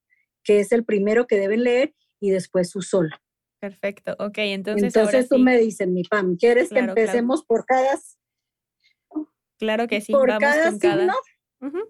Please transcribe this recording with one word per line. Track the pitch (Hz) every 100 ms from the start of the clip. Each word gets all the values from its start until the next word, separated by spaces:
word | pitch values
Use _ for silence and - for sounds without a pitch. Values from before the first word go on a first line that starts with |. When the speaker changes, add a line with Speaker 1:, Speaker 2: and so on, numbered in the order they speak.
| _ _ _ _
Speaker 1:
que | - 208
es | 202
el | 240
primero | 233 214 202 220 247
que | 208
deben | 196 220
leer | 240 240 294 - _ _
y | 202
después | 190 175 190 175
su | 202
sol. | 175 196 160 - _ _ _ _
Speaker 2:
Perfecto. | 202 190 202 202 - -
Ok, | 202 202
entonces | 208 196 190 208
Speaker 1:
Entonces | 202 220 214 262
Speaker 2:
ahora | 254
Speaker 1:
tú | 269
Speaker 2:
sí. |
Speaker 1:
me | 254 247
dices, | 226 190 185
mi | 180
Pam, | 170 214 185 175
¿quieres | 233 240 349
que | 214
Speaker 2:
Claro, | 240
claro. | 196
Speaker 1:
empecemos | 220 240 240 294 -
por | 226 -
cada | 262 262
s-, | 277 - _ _ _ _ _ _ _ _ _ _ 302 302 _ _ _
Speaker 2:
Claro | 220 220 233
que | 208
sí, | 208
Speaker 1:
por | 277 254
Speaker 2:
vamos | 214
Speaker 1:
cada | 285 294 330
Speaker 2:
con | 208
cada | 359 320
Speaker 1:
signo? | 370 453 - _ _ _
Speaker 2:
Ujú, | 262 320